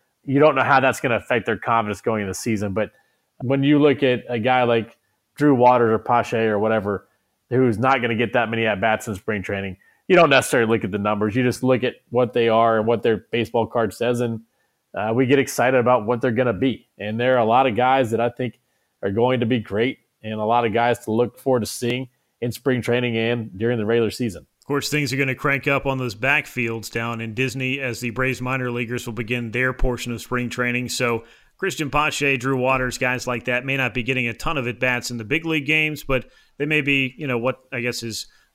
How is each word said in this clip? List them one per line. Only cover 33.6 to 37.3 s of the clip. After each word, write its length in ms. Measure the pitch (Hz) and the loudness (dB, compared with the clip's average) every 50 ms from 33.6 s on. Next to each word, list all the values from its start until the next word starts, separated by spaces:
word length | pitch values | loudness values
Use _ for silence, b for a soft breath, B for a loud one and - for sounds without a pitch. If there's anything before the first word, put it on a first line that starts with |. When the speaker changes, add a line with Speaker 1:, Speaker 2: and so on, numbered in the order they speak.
| 131 | -2
Speaker 2:
may 120 | 135 135 135 | -2 -2 -2
not 160 | 131 120 - | -2 -2 -4
be 100 | 131 113 | -4 -4
getting 240 | 113 131 127 123 117 | -2 -2 -2 -4 -4
a 60 | 113 | -6
ton 240 | - - 156 165 147 | -6 -6 -4 -4 -2
of 100 | 120 120 | -4 -6
at-bats 440 | 110 - 131 127 123 120 - - | -4 -2 -2 -2 -2 -2 -4 -6
in 60 | 123 117 | -8 -8
the 60 | 110 | -6
big 220 | 104 139 165 165 | -4 -4 -4 -2
league 200 | 165 160 156 139 | -2 -2 -2 0
games, 380 | 135 156 156 156 156 151 139 - | 0 0 0 0 -2 -4 -6 -4
but 220 | - 135 123 - b b b b b b - | -2 -2 -2 -2 b b b b b b -6
they 80 | 143 | -4
may 160 | 151 160 151 | -2 0 0
be, 320 | 143 143 139 139 135 127 - - | 0 0 0 0 0 -2 -4 -8
you 100 | 156 | -6
know, 100 | 139 | -4